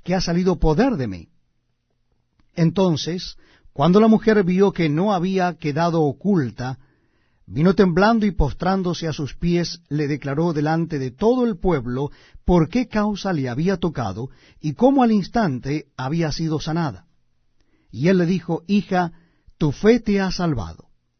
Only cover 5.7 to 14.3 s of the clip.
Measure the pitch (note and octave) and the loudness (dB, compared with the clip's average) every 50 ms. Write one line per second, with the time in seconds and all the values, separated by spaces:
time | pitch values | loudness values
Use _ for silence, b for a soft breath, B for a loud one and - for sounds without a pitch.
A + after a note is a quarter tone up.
5.7 | C3+ D#3+ E3+ F3 D#3+ E3 D3+ C#3+ - - - G3+ G3+ E3 C3 A2 - - B2 C3 | -2 0 0 0 2 2 0 0 -2 -2 -2 0 2 2 0 -2 -4 -8 -8 -10
6.7 | B2+ - _ _ _ _ _ _ _ _ _ _ _ _ _ - F#2 C3+ E3 G3 | -10 -12 _ _ _ _ _ _ _ _ _ _ _ _ _ -8 -2 2 2 2
7.7 | F#3+ G#3 G3 F#3 D#3 F#3 G3+ A3 A#3 A3 G#3+ G3+ E3 - D3+ C3 - - E3+ F3+ | 4 4 2 4 4 2 2 2 2 2 0 0 0 0 0 0 -2 -4 -2 -2
8.7 | F#3+ G3 F3 F3+ D#3+ - E3 D#3+ C#3 - C#3+ B2 - - E3+ F3 E3+ E3+ E3+ E3+ | -2 -2 -2 -4 -4 -4 -6 -6 -6 -6 -8 -10 -8 -4 -2 0 0 0 -2 -4
9.7 | - - _ _ C#3+ D3+ D3 C#3 D3+ - - C#3 C#3 D#3 E3+ F3 D3+ D3+ D3 D#3 | -8 -14 _ _ -4 -4 -2 -4 -4 -6 -6 -4 -2 -2 -2 -2 -2 -2 -2 0
10.7 | D#3+ E3 E3+ E3 D#3+ C#3 C3 B2+ A#2 - G3+ A3+ B3+ B3+ A#3+ A#3 G3+ - - F#3 | 0 -2 -2 -4 -6 -6 -6 -8 -4 0 0 2 2 2 0 -2 -2 -2 0 0
11.7 | E3+ C3+ A#2+ B2 B2 C3 D3 C#3 b b b b b b - - F3+ E3+ D#3 - | 0 0 -2 -4 -6 -6 -6 -8 b b b b b b 0 2 4 4 4 2
12.7 | - B3+ B3+ - - G#3+ G#3 G#3+ G#3 - - G3 F3 C#3+ C3 B2 A#2 C#3 E3 G3 | 0 -2 -2 -2 -2 -2 -2 -2 -4 -4 -4 -4 -2 -2 -4 -4 -4 -2 -2 -2
13.7 | F#3+ F3 F#3+ E3+ D#3 D3+ A2+ F#2+ F#2 G#2+ B2+ b | 0 -2 -2 -4 -4 -4 -6 -6 -6 -8 -10 b